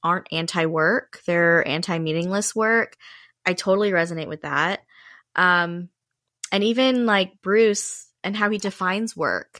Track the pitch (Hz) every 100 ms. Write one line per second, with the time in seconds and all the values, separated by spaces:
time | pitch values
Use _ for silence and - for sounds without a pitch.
0 | 165 180 - 165 165 175 160 160 160 233
1 | - - - 170 170 170 - 151 175 165
2 | 160 160 175 196 - 220 220 226 - -
3 | - - - _ 185 180 196 196 208 180
4 | 170 165 151 151 147 143 165 196 _ _
5 | - - _ - 180 175 170 175 175 _
6 | _ _ _ - - 202 214 233 262 254
7 | 233 196 185 _ 185 214 226 208 - -
8 | - _ - 214 208 208 196 - 185 202
9 | 226 170 139 90 - -